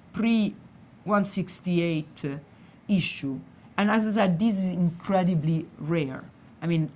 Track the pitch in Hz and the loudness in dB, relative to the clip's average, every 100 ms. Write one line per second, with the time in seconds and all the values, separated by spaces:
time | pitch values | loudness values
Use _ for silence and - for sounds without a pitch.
0 | - - 226 226 202 - - - - - | -12 -2 2 2 2 -4 -16 -20 -20 -10
1 | 180 202 190 196 - - 185 170 170 156 | 0 0 0 -4 -6 -6 0 2 2 0
2 | 151 - 147 143 - - - - - 196 | -4 -8 -8 -8 -14 -20 -20 -10 0 0
3 | - - 139 131 - - - - 208 220 | 0 -4 -6 -6 -10 -20 -8 0 2 2
4 | 214 208 190 165 226 196 185 175 175 - | 2 2 2 2 2 0 -2 0 0 -2
5 | - 190 180 170 156 160 - - 151 170 | 0 2 2 2 2 0 -4 -8 -2 -2
6 | 139 131 - - - - 160 170 156 | -2 -6 -14 -20 -20 -8 -2 0 -2